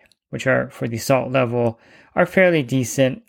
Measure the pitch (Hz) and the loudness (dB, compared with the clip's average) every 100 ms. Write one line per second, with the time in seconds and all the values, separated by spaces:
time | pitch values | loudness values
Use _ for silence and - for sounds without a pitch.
0 | _ _ _ 139 131 127 127 - 131 117 | _ _ _ -6 0 0 -2 -6 -6 -6
1 | - 131 120 131 123 120 120 117 _ - | 0 0 2 0 0 0 -2 -2 _ -20
2 | _ - 180 - 185 165 123 131 120 - | _ -2 0 4 2 2 0 -2 -2 0
3 | 131 131 | 0 0